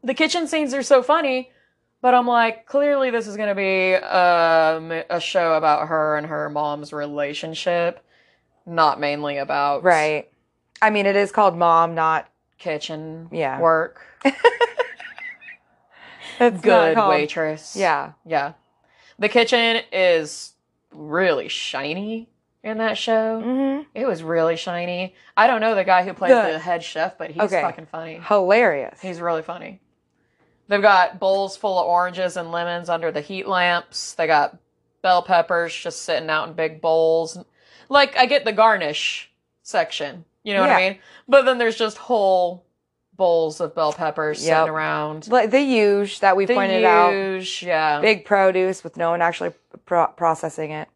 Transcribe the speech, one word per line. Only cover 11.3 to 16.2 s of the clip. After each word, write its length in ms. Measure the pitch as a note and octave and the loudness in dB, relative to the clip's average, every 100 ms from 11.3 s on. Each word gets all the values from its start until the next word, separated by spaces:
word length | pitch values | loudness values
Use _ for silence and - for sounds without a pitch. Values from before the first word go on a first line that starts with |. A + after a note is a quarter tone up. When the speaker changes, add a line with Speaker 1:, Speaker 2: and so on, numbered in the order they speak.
Speaker 2:
called 260 | - G3+ E3+ | 2 2 4
Mom, 380 | E3+ E3 E3 E3 | 4 4 2 0
not 320 | D#3+ D#3 - _ _ _ | -2 -2 -6 _ _ _
Speaker 1:
kitchen 680 | F3+ D3+ - D#3 D#3+ D#3+ E3 | -8 -8 -8 -12 -12 -14 -12
Speaker 2:
Yeah. 280 | E3 C#3+ C3 | -6 -4 0
Speaker 1:
work. 420 | E3 D#3+ E3 - - _ | 2 2 0 -8 -20 _
Speaker 2:
<laughs> 80 | C#4 C4+ A#4+ A#4+ A#4 - B4+ - - - - - - - _ _ _ _ - - | -4 2 0 2 -4 -2 -10 -10 -20 -16 -18 -18 -20 -20 _ _ _ _ -20 -20